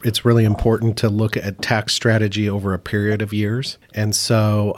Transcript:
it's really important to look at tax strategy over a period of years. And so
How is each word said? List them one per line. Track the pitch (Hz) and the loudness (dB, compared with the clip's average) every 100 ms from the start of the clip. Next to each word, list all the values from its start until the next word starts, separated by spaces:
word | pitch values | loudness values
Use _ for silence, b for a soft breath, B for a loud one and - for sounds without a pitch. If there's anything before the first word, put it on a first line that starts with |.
it's | 117 - 120 | -4 0 4
really | 117 107 | 4 4
important | 104 113 107 113 104 | 2 2 2 0 0
to | 110 | 0
look | 104 110 110 | 0 -2 -2
at | 101 - | -6 -6
tax | - 110 - | -4 -4 -2
strategy | - 117 110 104 104 101 | 0 2 2 2 0 -2
over | 101 98 | -2 -2
a | 92 | -4
period | - 104 104 107 | -4 -2 0 -2
of | 104 | -2
years. | 104 104 120 135 - b | -2 -2 -2 -6 -12 b
And | 107 107 - | -4 -2 -2
so | - 113 107 104 104 | 0 2 4 2 0